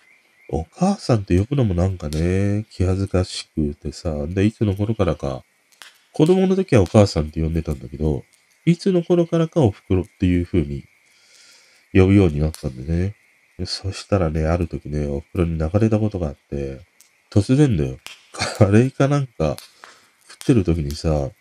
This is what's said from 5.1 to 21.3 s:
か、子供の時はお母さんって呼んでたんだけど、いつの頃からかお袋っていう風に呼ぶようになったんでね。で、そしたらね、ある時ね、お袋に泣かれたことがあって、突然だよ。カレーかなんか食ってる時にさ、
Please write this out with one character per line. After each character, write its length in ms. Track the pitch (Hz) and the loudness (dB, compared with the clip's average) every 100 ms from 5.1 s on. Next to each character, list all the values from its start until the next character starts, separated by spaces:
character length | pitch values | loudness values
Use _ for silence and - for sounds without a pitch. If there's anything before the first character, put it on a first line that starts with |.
| 73 | -2
か、 280 | 71 64 - _ _ _ - _ _ | -4 -8 -12 _ _ _ -20 _ _
子 120 | - 156 | 0 2
供 220 | 190 190 | 4 2
の 80 | 190 | 0
時 200 | 180 110 | 2 2
は 60 | |
お 40 | 90 | 4
母 220 | 110 101 | 4 4
さ 140 | 82 | 2
ん 40 | 76 | -4
っ 40 | |
て 120 | 82 | -2
呼 80 | 80 | -2
ん 40 | |
で 80 | 80 | -2
た 100 | 78 | -4
ん 60 | 69 | -6
だ 100 | 62 | -8
け 80 | 69 | -4
ど、 260 | 78 67 - _ _ _ - | -2 -2 -6 _ _ _ 0
い 120 | 175 | 0
つ 140 | 202 | 2
の 120 | 175 | 0
頃 240 | 165 175 170 | 2 0 2
か 100 | 165 | 0
ら 100 | 160 | 0
か 140 | 175 | 2
お 100 | 117 | 2
袋 300 | - - 92 | 0 -2 -2
っ 40 | - - | -2 -2
て 60 | 90 | 0
い 160 | 87 | 2
う 40 | 87 | 0
風 160 | 95 | -2
に 220 | 71 69 - _ _ _ _ _ - - _ _ _ | -2 -6 -12 _ _ _ _ _ -20 -20 _ _ _
呼 140 | 98 95 | 4 6
ぶ 80 | 101 | 6
よ 100 | 92 | 4
う 40 | |
に 100 | 73 | 2
な 100 | 80 | -4
っ 20 | |
た 160 | - 73 | -4 -10
ん 80 | 62 | -8
で 80 | |
ね。 320 | 69 85 95 - _ _ _ - | -4 -2 -2 -6 _ _ _ -12
で、 80 | 92 | -10
そ 260 | - 95 | -8 -10
し 140 | - - | -10 -2
た 140 | 98 | -2
ら 100 | 82 | 0
ね、 160 | 78 80 | 0 0
あ 100 | 85 | 0
る 120 | 87 | -2
時 220 | - - | -6 -6
ね、 180 | 73 71 | -6 -4
お 140 | 71 | -6
袋 240 | - 95 85 | -6 -2 -2
に 120 | 80 | -2
泣 140 | 78 | -2
か 80 | 101 | 0
れ 100 | 110 | 0
た 100 | 107 | 0
こ 100 | 107 | -2
と 100 | 95 | -4
が 80 | 78 | -6
あ 40 | |
っ 40 | 69 | -8
て、 460 | - 71 69 67 - _ _ _ _ | -10 -8 -8 -10 -18 _ _ _ _
突 260 | 110 104 131 | 0 2 4
然 200 | 147 90 | 4 2
だ 120 | 67 | -2
よ。 100 | 65 - - _ | -6 -16 -20 _
カ 340 | - - - 98 | -10 -4 2 4
レ 160 | 104 | 4
ー 100 | 131 | 2
か 160 | - 139 | 0 0
な 120 | 143 | 0
ん 80 | 135 | -2
か 280 | - 78 - - _ - - _ _ - | -4 -4 -4 -10 _ -20 -20 _ _ -20
食 160 | - | -6
っ 20 | - | 0
て 80 | |
る 100 | 120 | 2
時 180 | 87 82 | 2 0
に 140 | 71 76 | -2 -4
さ、 340 | 85 76 67 | -2 -2 -2